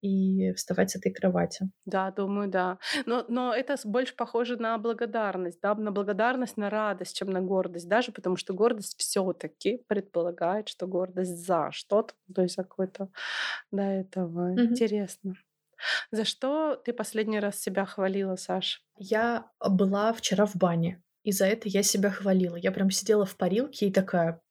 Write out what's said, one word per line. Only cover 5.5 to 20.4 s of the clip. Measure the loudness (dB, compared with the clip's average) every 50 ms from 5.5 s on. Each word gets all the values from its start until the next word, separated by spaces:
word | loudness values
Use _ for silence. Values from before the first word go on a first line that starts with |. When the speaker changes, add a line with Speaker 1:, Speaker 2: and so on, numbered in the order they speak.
| -6 _
Speaker 2:
да, | 0 0 0
на | 2 0 -2
благодарность, | -2 -2 0 0 2 2 2 2 2 2 -2 -4 -4
на | -4 -4 -2
радость, | 0 0 0 0 -2 -4 -6 -8 -6 -6
чем | -4 -2
на | 0 0
гордость | 0 2 2 0 0 0 -4 -8 -2 2
даже, | 2 2 2 0 -6
потому | -6 -2 -2 -2 -2
что | -2 -6 -2
гордость | 2 2 2 2 0 -6 -12 -8 _
все-таки | -4 -2 0 0 0 0 -2 -4 -6 -12 -12 _ -2 -2 -2 -2 -2 _
предполагает, | -2 -2 -2 -2 _ -2 0 0 -2 -2 0 0 0 0 -2 -6
что | -8 _ -8 -4
гордость | -2 -2 -2 -2 -2 -2 -2 -2 -2 -8 -2
за | 0 2 2 2 0
что-то, | -4 -8 -6 _ 2 2 2 2 -6 _ _ _ 0
то | 0
есть | 0 0 0
за | -4 -8
какое-то | -8 -4 -4 -4 -4 -4 -8 -10 -10 _ -10 -8 -8 -6 -4 -4 -4 -6 -8 -10 _
до | -4 -2 0
этого. | 0 0 -2 -4 -4 -4 -4 -4 -2 -2 -2 0 0 2
Speaker 1:
Мгм. | 4 4 4 4 2 2
Speaker 2:
Интересно. | 2 2 0 -2 -4 -8 -10 _ -10 -10 -10 _ _ _ _ _ _ _ _ -6 -4 -2 -4 -4 -4
За | -4 -4 -2
что | -2 -4 _ -2 0 0 2 2 0 0
ты | -2 -4 -6 -4
последний | -4 -4 -6 -2 -2 -2 0 0 0
раз | 0 -2 -2 -2
себя | -6 -2 -2 -2 -2
хвалила, | -2 -2 -2 0 0 2 0 -2 -2 -2 -6
Саш? | -4 -4 -4 -2 -2 -4 -6 -6 _ _ _ -18
Speaker 1:
Я | -4 0 0 2 2 2 0 -2 -4 -8 _ _
была | 0 2 4 4 4 4 4 4 2 2 2
вчера | 0 0 0 2 4